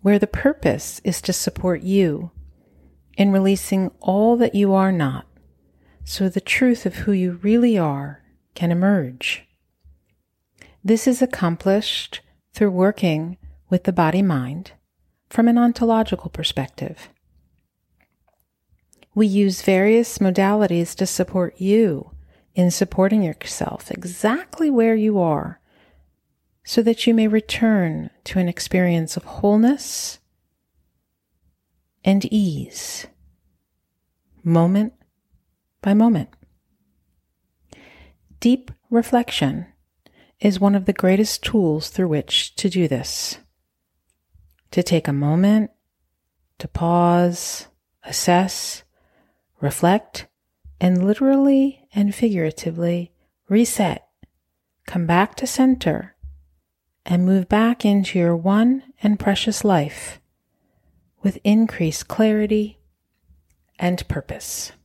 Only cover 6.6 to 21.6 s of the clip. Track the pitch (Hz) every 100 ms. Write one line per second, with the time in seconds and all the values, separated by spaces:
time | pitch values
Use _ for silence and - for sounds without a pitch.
6.6 | 254 240 185 - - 196 180 175 196 233
7.6 | 240 214 160 139 143 143 _ _ _ -
8.6 | 175 175 190 202 135 127 - - _ _
9.6 | _ _ _ _ _ _ _ _ _ _
10.6 | - _ 190 220 262 247 254 - 175 170
11.6 | 196 196 - - - - _ _ _ -
12.6 | 208 180 190 214 180 156 165 180 - -
13.6 | _ 180 - 180 160 175 196 147 127 151
14.6 | 190 _ _ _ _ _ _ - 233 233
15.6 | 240 233 233 226 220 180 160 - 156 -
16.6 | 131 - - - - _ _ _ _ _
17.6 | _ _ _ _ _ _ _ _ _ _
18.6 | _ _ _ _ _ - 214 196 202 185
19.6 | - 190 196 226 233 - 190 180 196 208
20.6 | 202 170 170 - 190 - 185 190 175 -